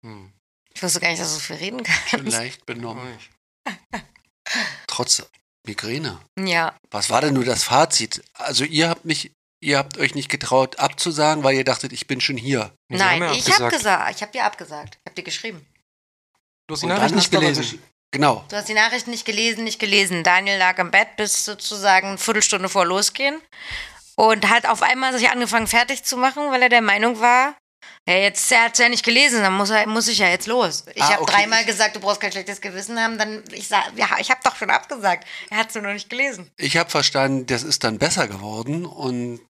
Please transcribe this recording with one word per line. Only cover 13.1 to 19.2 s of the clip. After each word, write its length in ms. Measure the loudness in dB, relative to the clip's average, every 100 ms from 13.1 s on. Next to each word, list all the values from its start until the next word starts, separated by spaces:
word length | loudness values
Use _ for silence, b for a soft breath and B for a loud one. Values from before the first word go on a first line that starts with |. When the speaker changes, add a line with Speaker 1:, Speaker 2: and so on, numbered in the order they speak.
| 2
Speaker 1:
haben 100 | 0
ja 60 | -2
Speaker 2:
ich 60 | 4
hab 140 | 4
Speaker 1:
abgesagt. 120 | 4 0
Speaker 2:
gesagt, 400 | 2 0 0 -6
ich 60 |
hab 100 | -10
dir 120 | -4
abgesagt. 520 | -4 -4 -16 -14 -16 -20
Ich 60 | -16
hab 40 |
dir 80 | -14
geschrieben. 420 | -10 -8 -10 -14 _ _ _ _ _ _ _ _ _ _ -10
Speaker 1:
Du 80 |
hast 60 | -6
die 60 | -2
Speaker 3:
Und 40 |
Speaker 1:
Nachricht 180 | 2 2
Speaker 3:
dann 40 | 2
Speaker 1:
nicht 80 | 2
Speaker 3:
hast 60 |
du 40 | 4
aber 80 | 2
Speaker 1:
gelesen. 160 | 2 -4 -10
Speaker 3:
gesch-, 20 | _ _ _
genau. 320 | 2 2 2 -4
Speaker 2:
Du 80 | -10
hast 120 | -2
die 60 |
Nachricht 320 | 2 2 0 -6
nicht 180 | -8